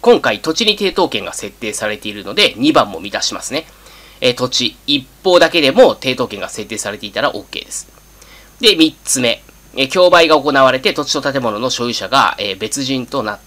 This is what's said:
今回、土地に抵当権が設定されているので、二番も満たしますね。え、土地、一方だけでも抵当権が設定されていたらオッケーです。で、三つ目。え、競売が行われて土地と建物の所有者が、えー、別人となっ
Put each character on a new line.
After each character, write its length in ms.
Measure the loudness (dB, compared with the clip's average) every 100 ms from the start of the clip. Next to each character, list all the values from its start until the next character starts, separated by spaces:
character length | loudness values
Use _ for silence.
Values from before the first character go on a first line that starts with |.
今 180 | 4 4
回、 200 | 2 -2
土 120 | -4
地 140 | -2 -2
に 100 | 0
抵 160 | -2
当 160 | 0 -2
権 160 | -2
が 80 | -8
設 240 | -10 -12 -10
定 160 | -10
さ 160 | -6 -6
れ 80 | -6
て 140 | -10
い 20 |
る 100 | -12
の 120 | -8
で、 180 | -2 -2 0
二 160 | 2
番 160 | 2 0
も 100 | -4
満 160 | -10 -6
た 60 |
し 100 | -6
ま 80 | -8
す 140 | -8
ね。 120 | -10 -10 -20 -20 -20 -20 -2
え、 140 | -2
土 160 | 0 -4
地、 260 | -2 -4 -6 -4
一 200 | -4 -4 _
方 140 | 2 4
だ 100 | 4
け 140 | 4
で 100 | 2
も 240 | 6 4 4
抵 180 | -4
当 140 | -4 -6
権 120 | -6
が 100 | -10
設 180 | -10 -10
定 80 | -8
さ 140 | -8
れ 80 | -10
て 80 | -8
い 40 |
た 120 | -2
ら 120 | -2
オ 80 | -4
ッ 20 |
ケ 160 | -12 -16
ー 40 |
で 60 | -12
す。 180 | -16 -16 _ _ _ -20 -20 -20 _
で、 160 | 2 4
三 180 | 2 2
つ 180 | -6 0
目。 220 | 0 -2 -8 _ -14 -6
え、 120 | -2
競 220 | 4 6
売 180 | 6 6
が 80 | 4
行 140 | 4
わ 220 | 4 4
れ 60 | 4
て 140 | -2
土 140 | -2 -4
地 60 |
と 100 | -4
建 180 | -2 -2
物 180 | -4 -4
の 120 | -4
所 160 | -4 -4
有 80 |
者 160 | -6 -2
が、 260 | 2 2 0
え 140 | -8
ー、 60 | -6
別 260 | -6 -6
人 220 | -4 -6 -4
と 160 | -6
な 140 | -6
っ 20 | -8